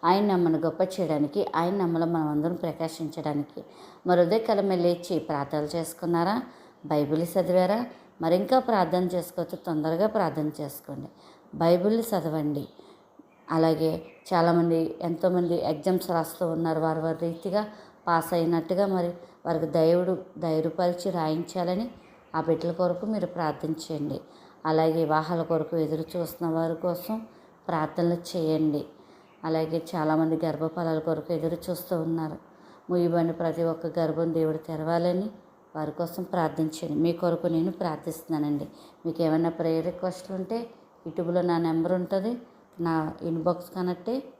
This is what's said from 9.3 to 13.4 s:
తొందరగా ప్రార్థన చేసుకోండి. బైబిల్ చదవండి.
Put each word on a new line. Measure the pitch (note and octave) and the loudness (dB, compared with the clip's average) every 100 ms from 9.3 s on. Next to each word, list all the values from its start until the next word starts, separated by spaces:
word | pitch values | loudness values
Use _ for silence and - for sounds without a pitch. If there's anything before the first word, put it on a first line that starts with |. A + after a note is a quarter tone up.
| - E3 E3+ - | -6 -6 -6 -4
తొందరగా | D#3 D#3 E3 G#3 | -2 0 2 2
ప్రార్థన | G#3+ F3+ C#3+ D3+ D3 | 2 0 0 -4 -4
చేసుకోండి. | D3 - - C#3 C#3 - - - - | -10 -10 -12 -12 -12 -16 -20 -20 -18
బైబిల్ | - E3 F3 F#3+ A3+ | 0 4 6 4 2
చదవండి. | A3+ G3 D#3+ D#3 D3+ C#3+ C#3+ - - - _ _ - _ | 0 -2 -2 -2 -2 -2 -6 -16 -20 -20 _ _ -20 _